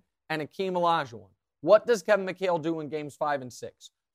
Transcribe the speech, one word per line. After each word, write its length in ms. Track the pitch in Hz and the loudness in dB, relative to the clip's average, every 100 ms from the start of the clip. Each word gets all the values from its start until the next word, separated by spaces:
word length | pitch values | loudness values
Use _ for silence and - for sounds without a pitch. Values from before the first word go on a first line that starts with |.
| _ _ - | _ _ -8
and 120 | 156 | -6
Akeem 320 | 143 - 190 | -6 -6 -4
Olajuwon. 540 | 180 170 165 135 113 98 _ _ _ | 0 2 0 -2 -12 -20 _ _ _
What 260 | 147 214 220 | 6 6 6
does 160 | 226 | 0
Kevin 240 | - 202 185 | 2 0 0
McHale 360 | 180 190 170 | -4 -2 0
do 180 | 151 160 | -2 -4
in 80 | 151 | -6
games 280 | 151 147 - | -8 -10 -6
five 260 | 151 143 | -2 -2
and 100 | 123 | -6
six? 400 | - - - - _ _ | -14 -16 -16 -20 _ _